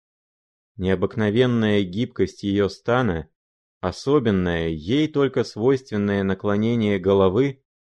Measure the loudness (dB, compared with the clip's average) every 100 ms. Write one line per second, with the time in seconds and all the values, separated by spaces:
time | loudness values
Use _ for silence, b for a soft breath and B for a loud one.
0 | _ _ _ _ _ _ _ -6 -2 0
1 | -2 0 0 2 2 2 2 2 0 -4
2 | -6 -2 -4 -2 -2 0 0 -2 -2 0
3 | 0 -2 -8 _ _ _ _ -8 -8 -6
4 | 0 2 2 0 0 -2 -2 -4 -2 -2
5 | 0 0 -2 -2 -4 -2 0 0 -2 -4
6 | 0 0 -2 -2 -2 0 0 0 0 0
7 | 2 4 4 2 0 -4 _ _ _